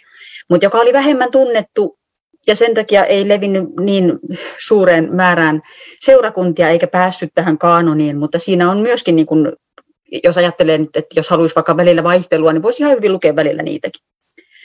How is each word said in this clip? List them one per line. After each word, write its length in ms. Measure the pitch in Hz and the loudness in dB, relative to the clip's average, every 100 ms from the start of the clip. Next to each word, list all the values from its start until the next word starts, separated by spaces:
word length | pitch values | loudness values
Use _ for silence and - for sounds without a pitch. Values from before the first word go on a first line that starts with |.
| _ _ - - - | _ _ -20 -20 -2
mut 120 | 175 | 0
joka 160 | 196 226 | 2 2
oli 140 | 240 | 2
vähemmän 380 | 277 285 262 247 | 2 2 0 0
tunnettu 680 | 262 254 220 - - 196 _ _ _ _ _ - | 0 2 -2 -4 -4 -4 _ _ _ _ _ -4
ja 100 | 208 | 0
sen 180 | 233 | 0
takia 300 | 220 214 202 | 0 0 2
ei 240 | - 196 202 | 2 0 0
levinnyt 360 | 208 202 190 170 170 | 0 0 -4 -4 -4
niin 380 | 202 196 175 - - 185 - - | -2 0 0 -2 -8 -12 -14 -16
suureen 560 | - 214 180 165 160 | 0 2 4 2 0
määrään 460 | 180 180 170 160 156 - - - - | 0 0 2 0 -2 -8 -20 -20 -4
seurakuntia 680 | - 262 220 196 180 160 160 | 4 4 4 -2 -2 0 2
eikä 180 | 170 180 | 2 0
päässyt 440 | 180 185 - 165 | 0 -2 -2 -4
tähän 240 | - 156 156 | -4 -2 0
kaanoniin, 600 | 170 170 165 151 147 143 | 2 2 2 0 -2 -2
mutta 200 | 147 170 | -4 -6
siinä 320 | - 180 175 | -2 0 0
on 80 | 202 | 0
myöskin, 380 | 226 240 - 165 | -2 -2 0 0
niin 100 | 156 | 2
kuin, 260 | 156 147 - _ - _ _ _ - | 0 -2 -6 _ -20 _ _ _ -2
jos 140 | 175 175 | 0 2
ajattelee 400 | 175 170 160 156 | -2 0 0 0
nyt, 180 | 156 - | -2 -6
että 240 | - 156 | -4 -6
jos 80 | 156 | -2
haluaisi 260 | 165 160 | 0 0
vaikka 220 | 170 165 160 | 0 -2 0
välillä 260 | 175 165 | 2 2
vaihtelua, 500 | 170 180 180 160 160 | 2 0 0 0 0
niin 100 | 160 | 0
voisi 200 | 202 - | -2 -2
ihan 140 | 294 247 | 0 2
hyvin 160 | 202 | 0
lukea 240 | 185 156 147 | 0 0 0
välillä 260 | 147 156 | -2 -4
niitäkin. 400 | 160 - - - _ _ _ _ _ _ | -8 -8 -10 -14 _ _ _ _ _ _